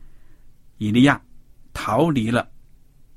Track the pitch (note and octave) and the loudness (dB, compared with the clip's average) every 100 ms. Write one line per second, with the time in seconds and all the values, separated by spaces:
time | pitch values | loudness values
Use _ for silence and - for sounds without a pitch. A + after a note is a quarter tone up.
0 | - - - - - - - - G#2+ A#2 | -20 -20 -20 -20 -20 -20 -20 -8 0 4
1 | C#3 B2+ - - - - - - - A2 | 4 2 -6 -20 -20 -20 -16 -10 -2 0
2 | E3 C3+ A2 A#2+ - - - - - - | 2 0 0 -2 -4 -10 -20 -20 -20 -20
3 | - | -20